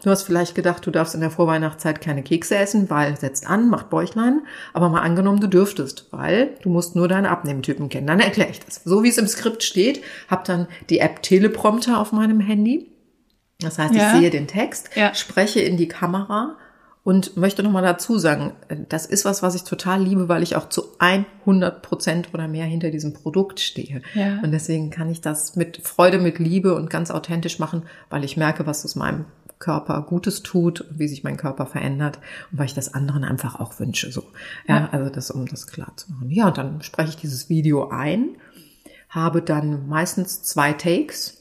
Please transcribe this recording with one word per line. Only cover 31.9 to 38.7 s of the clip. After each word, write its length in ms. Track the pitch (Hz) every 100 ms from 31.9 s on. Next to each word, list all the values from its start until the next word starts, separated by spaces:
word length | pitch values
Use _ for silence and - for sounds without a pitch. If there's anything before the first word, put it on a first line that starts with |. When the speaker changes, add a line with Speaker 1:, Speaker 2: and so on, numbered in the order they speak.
| 139 147 - - - -
Speaker 1:
und 60 | 147
weil 60 | 135
ich 80 |
das 200 | - -
anderen 300 | - 143 143
einfach 340 | 135 127 127 -
auch 220 | - -
wünsche, 320 | - - -
so. 100 | 127 - - - - -
Ja, 80 | 147
Speaker 2:
Ja. 60 | 147
Speaker 1:
also 180 | 143 135
das, 220 | 135 -
um 140 | 135 127
das 200 | - -
klar 280 | - - -
zu 160 | -
machen. 180 | 131 127
Ja, 160 | 180 202
und 120 | 143
dann 220 | 135 151
spreche 260 | - - 156
ich 80 | 151
dieses 320 | 151 127 -
Video 400 | 160 156 143 -
ein, 480 | 123 147 190 302 - - - -